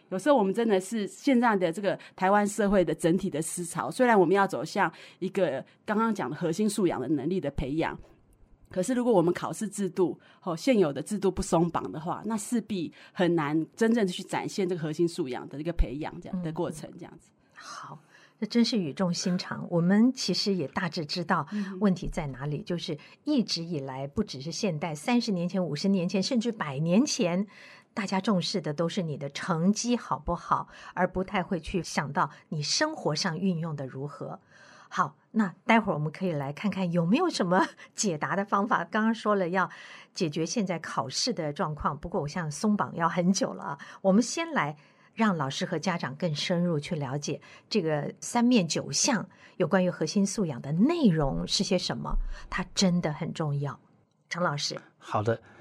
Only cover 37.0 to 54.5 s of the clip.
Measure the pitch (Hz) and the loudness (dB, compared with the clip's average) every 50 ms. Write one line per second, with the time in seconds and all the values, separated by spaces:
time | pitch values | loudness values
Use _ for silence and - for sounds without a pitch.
37 | 170 170 214 311 370 339 294 - 214 170 180 190 320 - - - - - _ - | 4 4 4 4 4 2 2 0 2 4 4 4 4 2 -2 -10 -20 -16 _ -2
38 | 233 208 160 151 165 139 160 190 196 - 226 202 202 208 - 185 226 - - 214 | -2 0 0 0 -2 -2 0 -2 0 0 0 0 2 2 0 0 0 -2 -2 0
39 | 220 226 233 226 - 214 208 196 180 165 180 190 175 156 - - - - - - | 2 2 0 0 0 0 2 2 2 0 2 0 0 0 -4 -12 -18 -20 -20 -20
40 | - - _ - 185 151 147 170 156 - - 247 196 180 175 160 - - - 175 | -20 -16 _ -2 -2 -2 0 -2 -2 -2 0 -2 -2 -2 -2 -4 -6 -4 -4 -4
41 | - 127 - - - 254 208 175 160 147 147 - 190 156 151 147 - 170 143 139 | -4 -2 -4 -2 -2 -2 -2 -2 -4 -4 -2 -2 -2 -2 -2 -2 -2 -2 -2 -2
42 | - 175 - 190 143 147 - 185 165 151 147 - - 214 208 196 147 123 - - | -6 -4 -4 -2 -2 -2 -4 -4 -4 -4 -4 0 0 2 2 2 0 -2 -2 0
43 | 170 165 170 185 175 175 196 - - - - 190 - - 147 - - - - - | 0 2 2 4 4 4 4 4 0 -2 -4 -6 -8 -8 -8 -10 -12 -18 -18 0
44 | - 190 185 214 240 - - 330 330 330 302 208 151 147 147 - - _ _ _ | 2 4 6 6 4 2 -2 -4 -4 -2 0 0 -2 -2 -4 -10 -16 _ _ _
45 | _ _ _ - 226 214 180 160 139 135 139 - 190 170 180 156 - 196 170 170 | _ _ _ 0 2 2 2 2 0 -2 -2 -4 -4 -2 -2 -2 0 -2 -2 -2
46 | - - 147 147 185 170 151 147 - - 180 170 175 175 165 147 147 - 175 151 | -4 -6 -6 -4 -2 -2 -2 -2 -2 0 0 2 2 2 0 0 -2 -4 -4 -4
47 | 143 127 131 147 147 - 143 - - - - - _ _ - 220 160 160 151 147 | -4 -4 -4 -4 -4 -4 -6 -6 -8 -16 -20 -20 _ _ -2 0 2 2 0 0
48 | - - - - - - - 233 233 240 254 220 175 151 - 151 - - 143 - | -2 -4 -8 -10 -12 -2 0 2 4 6 6 4 4 2 -2 -4 -4 -4 -2 0
49 | - 302 247 185 - - - - - - - - 175 147 196 190 185 180 165 - | 2 2 2 0 -2 -6 -12 -20 -20 -20 -4 -2 0 2 4 2 2 2 0 -2
50 | 165 151 - 208 196 196 - - 196 160 127 123 147 139 156 170 214 302 349 339 | -4 0 2 0 0 0 0 -2 -2 -2 -4 -6 -6 -2 2 4 4 4 4 6
51 | 294 208 160 156 147 135 147 165 175 - - - 190 - 190 180 - - - - | 6 6 6 6 2 2 0 -2 -2 -2 -2 -2 0 0 0 0 0 -2 -4 -6
52 | - 151 - - - - - - - - - - 185 185 - - 196 180 175 175 | -4 -2 0 0 0 -2 -6 -8 -10 -8 -6 -6 -6 -4 0 2 2 4 4 2
53 | 170 160 147 - 165 160 147 - 160 147 143 143 143 139 127 - _ _ _ _ | 0 -2 -4 -4 -6 -8 -4 -4 -4 -2 -2 -2 -4 -6 -8 -10 _ _ _ _
54 | _ _ _ _ _ _ - 170 175 165 | _ _ _ _ _ _ -6 -2 -2 -2